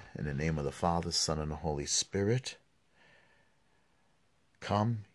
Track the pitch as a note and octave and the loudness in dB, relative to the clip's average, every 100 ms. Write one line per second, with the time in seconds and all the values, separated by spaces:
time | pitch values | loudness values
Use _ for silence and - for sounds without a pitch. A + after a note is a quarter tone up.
0 | - - D2 C#2 D#2+ D#2 C#2 - F2 E2+ | -8 -6 -4 0 0 0 -2 0 2 2
1 | E2+ - - D#2 D2+ D2+ E2 D2 C#2+ - | 0 0 0 0 -2 -4 -2 -2 -2 -2
2 | - G2 G2+ B2+ - - _ _ _ _ | 0 0 2 2 -2 -14 _ _ _ _
3 | - - _ _ _ _ _ _ _ _ | -20 -20 _ _ _ _ _ _ _ _
4 | _ _ _ _ _ - - G#2 G#2+ A2+ | _ _ _ _ _ -10 2 4 4 2
5 | G2 | -4